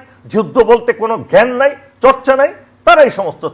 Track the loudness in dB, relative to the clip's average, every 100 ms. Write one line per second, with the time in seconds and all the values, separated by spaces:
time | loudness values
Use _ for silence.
0 | -10 _ -8 -6 -2 0 2 2 0 -6
1 | -6 -8 -2 0 0 -2 -4 -6 _ _
2 | 0 0 0 0 -2 -4 _ _ 2 4
3 | 4 0 -8 -10 -10